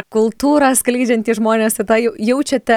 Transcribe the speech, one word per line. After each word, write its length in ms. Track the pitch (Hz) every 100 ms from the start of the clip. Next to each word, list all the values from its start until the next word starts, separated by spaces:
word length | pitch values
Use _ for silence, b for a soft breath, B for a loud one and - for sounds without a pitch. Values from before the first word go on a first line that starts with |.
kultūrą 640 | - 220 220 - 277 294 269
skleidžiantys 680 | 254 - 247 240 233 220 214
žmonės, 340 | 220 226 220 -
tą 200 | 202 220
jau, 140 | 233
jaučiate 640 | - 214 262 285 262 -